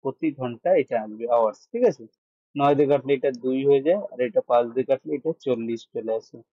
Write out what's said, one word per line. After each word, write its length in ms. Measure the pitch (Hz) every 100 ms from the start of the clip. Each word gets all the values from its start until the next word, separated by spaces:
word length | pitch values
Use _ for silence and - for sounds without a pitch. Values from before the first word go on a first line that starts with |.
প্রতি 260 | 135 131 156 135
ঘন্টা, 300 | 123 117 170 185
এটা 140 | 127 120 107
আসবে 200 | 107 117 120
hours। 240 | 110 104 _
ঠিক 120 | 233 240
আছে, 140 | - 113 _ _ _ _ 143
নয় 160 | 143 143
দিয়ে 120 | 143
কাটলে 200 | 143 131 139
এটা 120 | 143 123 127
দুই 140 | 131 139
হয়ে 140 | 139 143
যায়, 140 | 196 -
আর 80 | 123 123
এটা 140 | 127 -
পাঁচ 140 | 120 120 120
দিয়ে 120 | 131
কাটলে 220 | 131 156 143
এটা 140 | 160 160 139
চল্লিশ 360 | 120 113 117 -
চলে 180 | 120 110 110
আসে। 180 | - 117 _